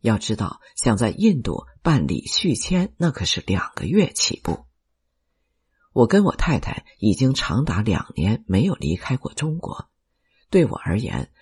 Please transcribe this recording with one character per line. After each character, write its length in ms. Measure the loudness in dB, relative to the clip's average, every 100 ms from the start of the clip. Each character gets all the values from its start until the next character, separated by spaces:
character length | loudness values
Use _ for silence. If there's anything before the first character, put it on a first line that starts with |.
要 160 | 2 0
知 180 | 0
道， 260 | -4 -4 -8 _ -4
想 200 | 0 2
在 140 | 0
印 320 | 2 2 2
度 240 | -2 -6 -10 -6
办 240 | 0 2 2
理 200 | -4 -4
续 280 | -4 -2
签， 400 | -2 0 0 -2 -2
那 140 | -2
可 160 | -2 -4
是 160 | -4 -2
两 240 | -2 -2
个 100 | -8
月 260 | 0 2 2
起 260 | 0 -4 -4
步。 220 | -6 -6 -8 _ _ _ _ _ _ _ _ _ _ _ _
我 140 | 2 4
跟 180 | 6
我 100 | 4
太 240 | 2 0 0
太 280 | -2 -10 -14 _
已 160 | 0
经 200 | 2 2
长 320 | 0 -2 -2 0
达 160 | 0
两 280 | 0 -2 -4 -2
年 280 | 0 0 0
没 180 | 2
有 100 | 2
离 220 | 0 -2 -4
开 220 | -2 -6
过 140 | -6
中 240 | -6 -6 -6
国， 320 | -8 -10 -14 _ _ _ _ _ _
对 160 | 2
我 120 | 2 0
而 200 | -2 -2
言， 320 | -2 -6 -8 _